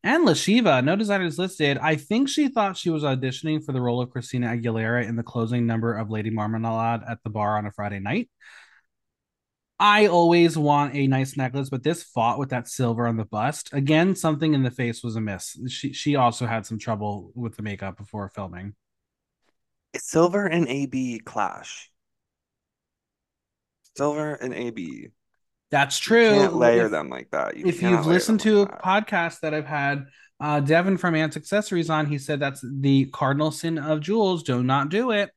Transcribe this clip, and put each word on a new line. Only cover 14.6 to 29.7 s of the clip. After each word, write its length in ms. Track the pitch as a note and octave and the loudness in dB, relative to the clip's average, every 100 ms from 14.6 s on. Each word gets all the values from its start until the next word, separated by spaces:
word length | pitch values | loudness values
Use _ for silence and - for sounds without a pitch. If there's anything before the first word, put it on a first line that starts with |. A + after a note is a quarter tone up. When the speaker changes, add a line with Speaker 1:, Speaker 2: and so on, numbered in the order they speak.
Speaker 1:
the 80 | B2+ | 0
face 320 | A#2+ A#2+ A2+ | -2 -4 -4
was 140 | A#2+ A2 | -6 -6
amiss. 400 | G#2+ F#2+ - - B2+ | -6 -8 -12 -10 -10
She, 240 | - - | -8 -10
she 240 | - D3 C#3+ | -6 -2 2
also 300 | - - A#2+ | 2 0 -4
had 200 | A2+ G2+ | -4 -6
some 140 | A2 | -10
trouble 520 | - G#2+ G#2 G2+ - A#2+ | -6 -4 -4 -8 -12 -10
with 220 | A#2 - | -10 -8
the 40 | |
makeup 360 | G#2+ G2+ G2 F#2 | -10 -8 -10 -12
before 320 | G2+ G#2+ G2 | -14 -12 -12
filming. 440 | - F#2+ F2+ G2 G#2 _ _ _ _ _ _ _ _ _ _ _ - | -12 -12 -12 -14 -16 _ _ _ _ _ _ _ _ _ _ _ -14
Speaker 2:
Silver 480 | - D#3+ F3 G3 G3 | -2 2 2 2 0
and 220 | E3+ C#3+ | 0 0
A 160 | C#3 C3+ | -2 -4
B 340 | C3 B2+ A2+ | -4 -4 -8
clash. 720 | - A2+ G2 - - - - _ _ _ _ _ _ _ _ _ _ _ _ _ _ _ _ _ _ _ _ - | -8 -4 -4 -6 -16 -18 -20 _ _ _ _ _ _ _ _ _ _ _ _ _ _ _ _ _ _ _ _ -4
Silver 380 | C#3+ D3+ D3+ D3 | -2 -2 -6 -6
and 180 | B2+ | -8
A 160 | A2 A#2+ | -6 -8
B. 380 | A2 E2 A#1+ - _ _ _ _ _ _ | -8 -12 -12 -18 _ _ _ _ _ _
Speaker 1:
That's 280 | C#3+ C#3 - | 0 0 -2
Speaker 2:
You 40 | - | 2
Speaker 1:
true. 240 | A3+ A3+ | 6 8
Speaker 2:
can't 260 | G#3 F#3+ E3 | 6 6 6
layer 300 | A#2+ A#2 A2+ | 6 6 4
Speaker 1:
If, 60 | |
Speaker 2:
them 180 | D#2 D2 | 0 -4
like 220 | B1+ - | -10 -6
that. 260 | C#2+ B1 - | -4 -4 -2
You 80 | F#3 | -2
Speaker 1:
if 140 | F3 | 0
Speaker 2:
cannot 180 | F3+ F3 | 2 2
Speaker 1:
you've 80 | D#3 | 4
Speaker 2:
layer 80 | F3+ | 2
Speaker 1:
listened 240 | G3+ A3 | 4 2
Speaker 2:
them 40 | |
Speaker 1:
to 160 | A3 G#3 | 4 4
Speaker 2:
like 220 | G3+ - | 4 -2
that. 260 | F#3 G3+ G#3+ | 0 0 0
Speaker 1:
podcasts 320 | F#3 E3+ - | -2 -2 -4
that 120 | D#3+ | -4
I've 120 | D3+ | -4
had, 400 | C#3+ | -4